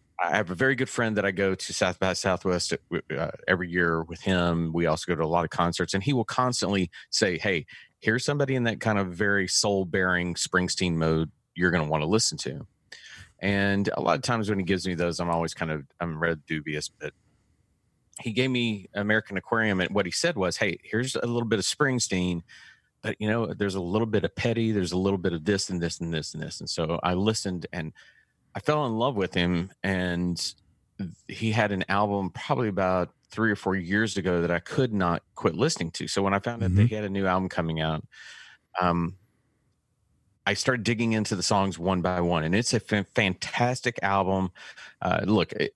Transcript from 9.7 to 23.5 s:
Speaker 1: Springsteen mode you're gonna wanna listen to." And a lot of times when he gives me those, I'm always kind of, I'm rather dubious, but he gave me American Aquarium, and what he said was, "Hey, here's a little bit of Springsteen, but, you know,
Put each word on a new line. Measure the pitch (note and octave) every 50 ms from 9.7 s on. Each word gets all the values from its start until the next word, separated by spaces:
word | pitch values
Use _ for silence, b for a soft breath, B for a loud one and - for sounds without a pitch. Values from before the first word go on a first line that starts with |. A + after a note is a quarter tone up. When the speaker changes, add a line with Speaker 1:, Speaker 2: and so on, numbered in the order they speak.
| G2+ G2 F#2+ F2 F2+ G2 F#2 F#2 F2+ F2 F2 F2+ E2+
Speaker 1:
Springsteen | - - - - F#2 F2+ F2 - - F#2 F2+ E2+
mode | E2 D#2+ D#2+ D#2+ D#2+ D#2+ D#2 - _ _ _ -
you're | - F2 F#2
gonna | E2+ F2 D#2 D2+
wanna | D#2 D#2 D2+
listen | D#2 G2 A2+ - - - D2
to." | - - C#2+ C#2+ G#2+ - _ _ _ _ B B B B B B B B B B
And | - G2 G2+ G2 G2 G2+ G2 G2+ G2+ - - -
a |
lot | - - E2 C#3+
of |
times | B2+ - A#2+ A2+ G#2+ G2
when | G#2+ G2
he | F#2
gives | E2 G2 F#2 E2
me | F#2+ F2+
those, | E2 F2 F2 E2 D2+
I'm | F2 E2+
always | E2+ E2 E2 D#2+ -
kind | - F2 D#2+
of, | D#2 D2+ C#2 - _ -
I'm | F2 E2+ D#2+ D#2
rather | E2 E2 E2 D#2 -
dubious, | - D#2+ D#2 D2 D#2 D2+ D2+ D2 -
but | _ - D2+ D2 - _ _ _ _ _ _ _ _ _ _ _ _ _ _ _ _ _ _ _ - -
he | - A#2+ G#2+
gave | A#2 B2+ C3+
me | B2+ B2 A#2+ A#2 G#2+ G2+ F#2 - -
American | G2+ G2+ G#2 G#2+ A2 - - G2+ F#2
Aquarium, | - - A#2 A2+ A2 G#2+ G2+ F#2
and | F#2 - G2
what | G2+ F#2+
he | F2+
said | - - - E3+ E3+
was, | A2 F#2 F2+ E2 -
"Hey, | A2 G2+ E2+ - -
here's | - - A2 B2 C3 -
a | - -
little | A#2+ A#2+ A#2+ A#2 A2+
bit | A2+ G#2
of | F#2
Springsteen, | - - - D3 C#3 B2+ A#2+ - - G2+ F#2 F2+ F2+ F2+ E2+ E2+ B B B B B B B B B B _
but, | - A2 - -
you | G#2 G#2+
know, | G#2+ A#2 A2+ -